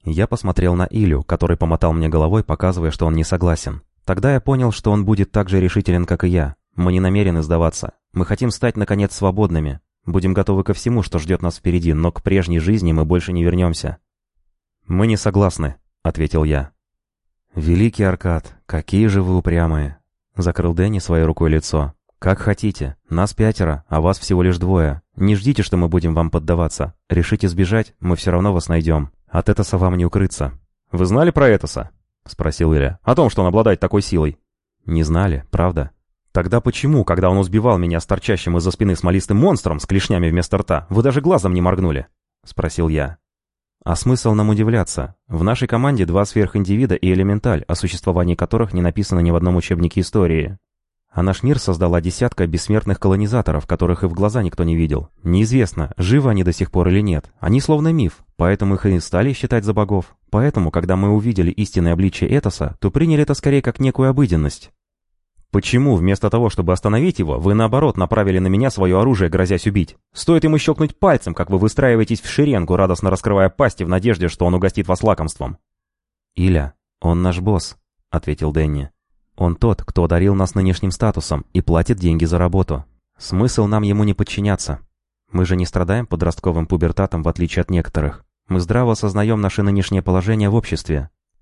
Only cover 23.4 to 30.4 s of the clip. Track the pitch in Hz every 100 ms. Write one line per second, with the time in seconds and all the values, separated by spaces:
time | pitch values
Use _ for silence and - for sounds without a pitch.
23.4 | 110 110 85 73 - 78 85 95 - 92
24.4 | 90 85 90 92 78 73 _ - 95 104
25.4 | 110 135 98 92 85 87 85 82 82 82
26.4 | 78 85 82 - 71 - _ 85 82 107
27.4 | 98 85 90 113 110 _ 90 85 - 87
28.4 | 101 90 - 82 80 78 69 _ _ -
29.4 | - 101 98 92 92 90 85 101 95 -